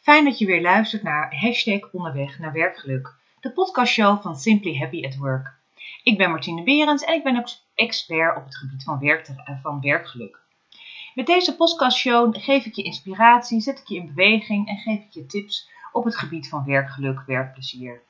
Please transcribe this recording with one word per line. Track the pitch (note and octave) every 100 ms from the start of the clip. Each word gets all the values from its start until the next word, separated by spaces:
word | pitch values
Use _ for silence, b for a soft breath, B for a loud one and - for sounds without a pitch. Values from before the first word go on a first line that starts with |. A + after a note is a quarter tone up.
Fijn | - D4+
dat | C#4+ A#3
je | G3+
weer | F3
luistert | F3 G3 A3 G#3+
naar | F#3+ D3 - C#3+
Hashtag | G#3 A#3 - G3+ -
onderweg | - C#3 C#3 C#3 C3+
naar | D#3+
werkgeluk, | D3+ F3 - C#3 C3 C3 _ _ _
de | C4+
podcastshow | - F#4 - A#3 - G#3 G#3
van | F#3 D#3
Simply | - G#3+ G3 C3+
Happy | D3 E3 C3+
at | C3+
Work. | C#3 C3 C3+ _ _ _ B B
Ik | - G3+
ben | F#3
Martine | D#3+ - E3
Berends | F3 D4 D4+ C#4+
en | -
ik | E4
ben | C4+ B3
ook | A#3 - _
expert | - A3+ - - D#3+ E3 D#3
op |
het | - -
gebied | C3+ -
van | - C#3+
werkte-, | C#3+ D#3+ - C3+
eh, | - C3+
van | D#3 C#3+
werkgeluk. | C#3 C#3+ - B2 G#2+ _ _ _ _ B B B B
Met | - B3
deze | F4 F4 -
podcastshow | E4 E4+ B3+ B3 B3+ A#3+ A#3+ A3
geef | - C4+
ik | C4
je | -
inspiratie, | F#3 - - F#3+ A3+ A#3+ A#3+ A3+
zet | G#3+ C4+
ik | -
je | F#3+
in | E3+
beweging | D3 G3 A3 G#3+ G#3 G#3
en | G3+
geef | - G#3
ik | -
je | E3 C3+
tips | G3+ G3+ - - B B
op | B3
het | A#3 -
gebied | - E3 -
van | D3+
werkgeluk, | C#3 C#3 C3+ C3 C#3 C3 -
werkplezier. | C3 C3 C3 C3 B2+ B2+ A#2+ _